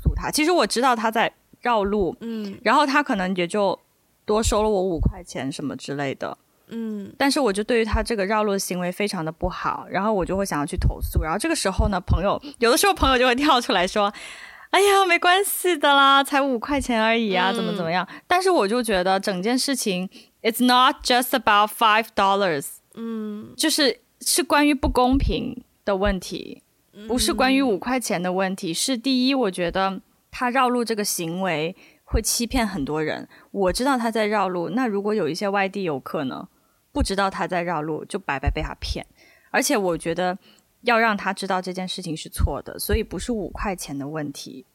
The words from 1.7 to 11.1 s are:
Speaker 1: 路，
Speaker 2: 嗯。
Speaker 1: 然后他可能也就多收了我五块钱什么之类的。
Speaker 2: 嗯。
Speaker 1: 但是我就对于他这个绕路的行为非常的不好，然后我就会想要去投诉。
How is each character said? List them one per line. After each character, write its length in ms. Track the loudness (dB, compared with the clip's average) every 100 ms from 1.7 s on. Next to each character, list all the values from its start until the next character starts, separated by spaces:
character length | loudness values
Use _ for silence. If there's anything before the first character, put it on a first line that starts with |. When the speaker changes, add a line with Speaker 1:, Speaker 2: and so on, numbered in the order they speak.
| 2
Speaker 1:
路， 320 | 2 0 0 -4
Speaker 2:
嗯。 400 | -8 -8 -8 -4
Speaker 1:
然 140 | 2 4
后 100 | 4
他 160 | 2
可 140 | 2 -2
能 200 | -2 -2
也 120 | -2
就 320 | 0 0 -2 _ _ _ _ -2
多 160 | 0
收 220 | 2 2
了 60 | 2
我 120 | 2
五 180 | 0 0
块 240 | 0 -2
钱 280 | -10 -8 -6
什 120 | -6
么 120 | -6 -8
之 180 | -8 -4
类 180 | -4 -4
的。 220 | -8 -10 _ _ _
Speaker 2:
嗯。 460 | -10 -8 -8 -10 -2
Speaker 1:
但 140 | 0
是 80 | 2
我 140 | 2
就 100 | 0
对 160 | 0 0
于 60 | 2
他 160 | 0
这 140 | -2 -2
个 100 | 0
绕 180 | 0
路 100 | 0
的 60 | 0
行 200 | -2 -4
为 120 | -4
非 160 | -2 -4
常 160 | -2
的 80 | -6
不 160 | -4 -6
好， 380 | -4 -4 -4 -4
然 140 | -2
后 80 | 0
我 140 | 0 0
就 100 | -2
会 100 | -2
想 140 | -2
要 60 | -4
去 100 | 0
投 240 | 0 0
诉。 220 | -2